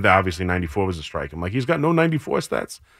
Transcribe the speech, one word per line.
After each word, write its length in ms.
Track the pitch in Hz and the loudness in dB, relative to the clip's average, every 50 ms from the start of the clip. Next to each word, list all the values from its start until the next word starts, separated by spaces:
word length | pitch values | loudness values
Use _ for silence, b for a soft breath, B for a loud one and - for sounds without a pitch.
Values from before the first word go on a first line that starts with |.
| 101 | 4
obviously 400 | 101 92 95 95 95 87 82 92 | 6 6 6 4 2 0 -2 -2
ninety-four 400 | 90 90 90 87 80 - 104 98 | -2 0 0 -2 -2 -2 0 0
was 120 | 92 90 80 | 0 -2 -4
a 40 | 73 | -8
strike. 300 | - - 82 71 71 76 | -8 -8 -8 -8 -8 -8
I'm 80 | 80 | -8
like, 120 | 87 90 101 | -8 -6 -4
he's 120 | 131 123 | -4 -2
got 140 | 127 170 160 | 0 0 0
no 120 | 147 160 | 2 2
ninety-four 480 | 170 165 165 165 160 151 - - - - | 2 4 2 2 0 -2 -2 -2 -4 -4
stats. 400 | - - - - - - - - b b b b | -2 -2 -4 -6 -6 -6 -10 -16 b b b b